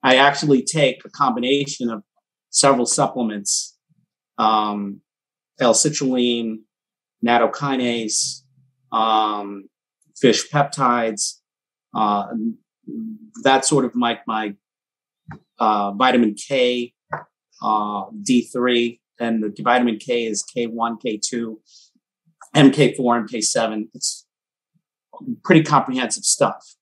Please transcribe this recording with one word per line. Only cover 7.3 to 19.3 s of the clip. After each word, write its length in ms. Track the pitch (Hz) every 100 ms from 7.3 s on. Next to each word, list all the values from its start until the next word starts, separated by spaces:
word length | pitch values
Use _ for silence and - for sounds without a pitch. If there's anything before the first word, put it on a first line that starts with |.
| 120 113 - 143 131 123 117 110 - - - _ _ _ _ _
um, 800 | 110 110 110 107 107 101 101 98 _ _ _ _ -
fish 300 | 127 107 -
peptides, 880 | 151 143 - 127 120 113 107 - - _ _ _ _ _ 117
uh, 320 | 107 104 101 113 113 113 _ _ - 117 - - - -
that 220 | 131 135 -
sort 200 | 147 123
of, 100 | 120
my, 240 | 120 113 -
my, 260 | 110 104 98 _ _ _ _ _ _ - - _ _
uh, 320 | 110 104 101
vitamin 420 | 101 131 127 110 101
K, 580 | - 135 123 123 120 _ _ - - _ _ _
uh, 440 | 110 107 104 101 95 107
D 220 | 101 123
three, 580 | 117 127 123 120 120 117 _ _
and 240 | 117